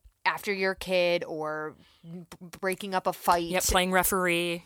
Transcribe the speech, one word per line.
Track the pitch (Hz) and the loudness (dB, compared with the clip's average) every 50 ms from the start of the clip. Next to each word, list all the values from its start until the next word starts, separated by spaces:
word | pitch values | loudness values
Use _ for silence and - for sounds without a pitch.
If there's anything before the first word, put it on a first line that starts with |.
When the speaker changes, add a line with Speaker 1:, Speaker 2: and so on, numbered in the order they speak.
| - - _ _ - | -20 -20 _ _ -2
Speaker 1:
after | 185 160 160 - 220 202 | -2 -2 -2 -2 -4 -2
your | 190 190 190 190 | 0 0 -2 -2
kid | - - 190 185 180 175 175 175 175 160 | -2 -4 0 2 2 2 2 2 0 -2
or | - 165 156 156 151 156 156 156 156 - - - _ _ _ - | -4 -6 -6 -6 -6 -6 -6 -8 -8 -10 -14 -20 _ _ _ -18
b-, | 165 170 185 170 - - - 185 170 - - | -16 -16 -16 -16 -18 -20 -20 -18 -18 -12 -6
breaking | - 190 185 - 208 196 190 | -4 -4 -4 -4 -6 -4 -2
up | 185 - | -2 0
a | 190 175 | -2 -2
fight. | - - - 175 175 170 | 0 2 2 4 4 2
Speaker 2:
Yep, | 170 180 185 - | 0 0 0 2
playing | - - 185 180 185 | 4 4 4 4 4
referee. | 185 185 175 - 208 190 180 180 170 170 175 175 170 175 - | 4 4 4 4 2 2 2 2 2 0 0 -2 -4 -6 -8